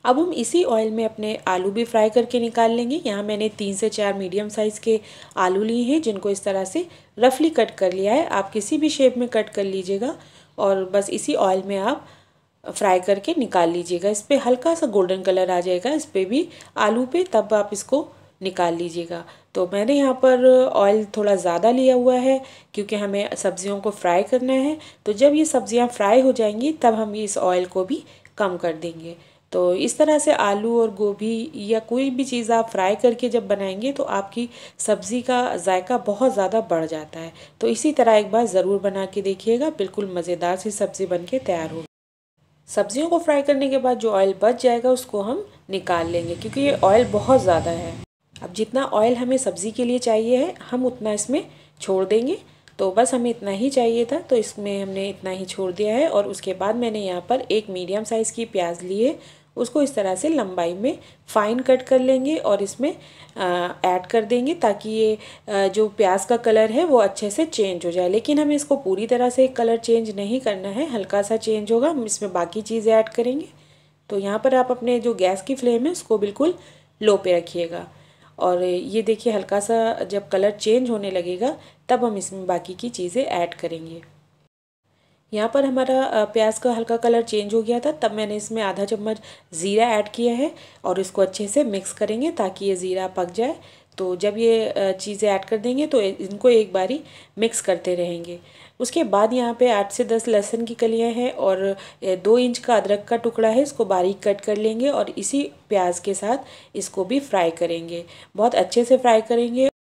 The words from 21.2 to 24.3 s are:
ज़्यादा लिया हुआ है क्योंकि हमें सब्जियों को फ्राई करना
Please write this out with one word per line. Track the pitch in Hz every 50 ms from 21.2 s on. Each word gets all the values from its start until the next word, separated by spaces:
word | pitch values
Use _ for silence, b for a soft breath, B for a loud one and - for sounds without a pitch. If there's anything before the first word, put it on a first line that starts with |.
| 208 208 202
ज़्यादा | 185 170 180 170 170 185 226
लिया | 247 262 262 262 254
हुआ | 247 247 254 254
है | 254 247 262 269 262 269 B B B B B -
क्योंकि | 208 202 208 214
हमें | 208 208 202 196 202 202 - -
सब्जियों | 180 - 196 175 175 185 202 202 202
को | 196 214
फ्राई | 196 - - 180 170 185 208
करना | 208